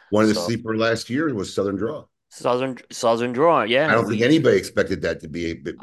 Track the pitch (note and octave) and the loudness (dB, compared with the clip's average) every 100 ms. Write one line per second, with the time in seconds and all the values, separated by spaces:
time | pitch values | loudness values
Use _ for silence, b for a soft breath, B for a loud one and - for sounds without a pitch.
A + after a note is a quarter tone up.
0 | b G#2 A2 G#2 F2+ A#2 A2 A2 A2+ A2+ | b 2 4 2 -2 -4 -4 -2 0 0
1 | - C3 D#3+ A2 F2+ - G2 G2 A2+ D3+ | -4 -4 -2 -4 -4 -2 -2 -2 -4 -6
2 | - _ _ - C3+ B2 C3 A#2+ - - | -14 _ _ -4 -2 0 -2 -8 -14 -2
3 | A2+ A#2 B2 A#2+ E3 D3 A2 B2+ D#3 A2 | 0 2 0 2 2 2 2 2 2 2
4 | G#2+ G#2+ A#2+ D#3+ B2 G2 - G#2 F#2+ F2 | 2 2 4 4 4 2 0 -2 -2 -2
5 | E2+ E2 E2 D#2+ E2 C#2 D2+ - | -4 -6 -8 -6 -6 -6 -10 -10